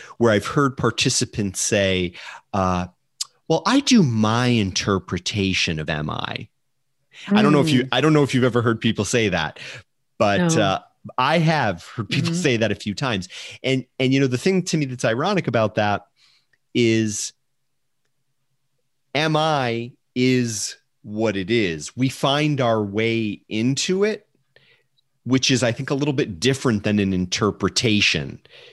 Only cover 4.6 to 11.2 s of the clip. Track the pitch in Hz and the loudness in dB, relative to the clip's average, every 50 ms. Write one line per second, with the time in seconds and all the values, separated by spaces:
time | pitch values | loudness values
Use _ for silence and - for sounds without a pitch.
4.6 | 101 95 87 - - 107 98 92 - - - 87 - - - 104 95 95 92 - | 2 0 -2 -4 -2 0 0 0 -2 -4 -8 -6 -6 -6 -2 -2 0 0 0 -2
5.6 | - - 82 78 78 76 80 76 76 80 80 - - - - - - - _ _ | -2 -2 -2 -4 -4 -4 -4 -4 -4 -4 -4 -4 -4 -4 -4 -8 -10 -12 _ _
6.6 | _ _ _ _ _ _ _ _ _ _ _ - - - 202 214 214 147 147 143 | _ _ _ _ _ _ _ _ _ _ _ -20 -4 2 4 4 6 6 6 4
7.6 | 135 160 143 123 120 131 123 127 135 156 156 151 143 131 - 127 120 127 113 120 | 4 4 4 2 2 2 0 2 4 4 4 4 4 2 2 2 2 2 2 2
8.6 | 110 120 113 - - 117 98 - 104 - - 120 110 101 90 85 78 73 - - | 0 0 0 0 0 -2 0 0 -2 0 2 2 2 2 0 0 -2 -4 -6 -12
9.6 | - - - - - _ _ _ _ _ _ _ 113 101 101 95 180 170 160 113 | -16 -16 -16 -18 -20 _ _ _ _ _ _ _ 0 2 2 2 2 2 2 2
10.6 | 104 95 95 - - _ _ _ _ - - - | 2 2 0 -2 -4 _ _ _ _ -10 -4 -2